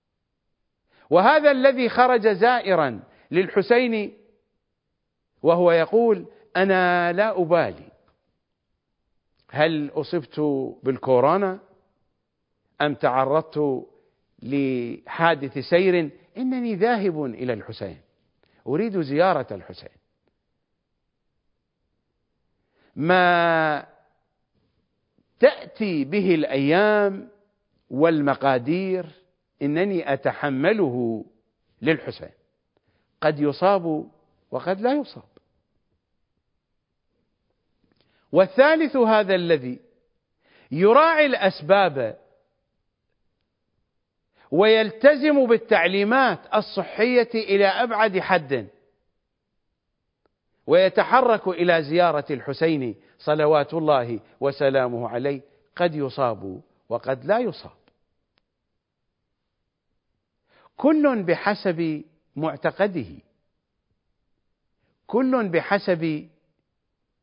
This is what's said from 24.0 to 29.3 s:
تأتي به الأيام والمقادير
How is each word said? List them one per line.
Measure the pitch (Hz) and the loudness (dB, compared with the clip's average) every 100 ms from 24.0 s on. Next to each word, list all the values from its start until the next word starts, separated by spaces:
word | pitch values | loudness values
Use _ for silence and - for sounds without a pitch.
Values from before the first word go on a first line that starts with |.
| _ _ _ _ _ _ _ _ _ _ _ _ _ - | _ _ _ _ _ _ _ _ _ _ _ _ _ 2
تأتي | 254 - - - 208 156 | 2 2 -14 -6 -4 -2
به | 135 202 185 | -2 -2 0
الأيام | 160 147 135 139 175 214 208 202 196 - _ _ _ _ _ - | 0 0 -2 0 2 2 2 0 -4 -16 _ _ _ _ _ -8
والمقادير | 127 165 156 143 131 139 127 123 180 190 185 160 - _ | 0 0 2 -2 0 0 -2 -2 -4 -4 -6 -10 -18 _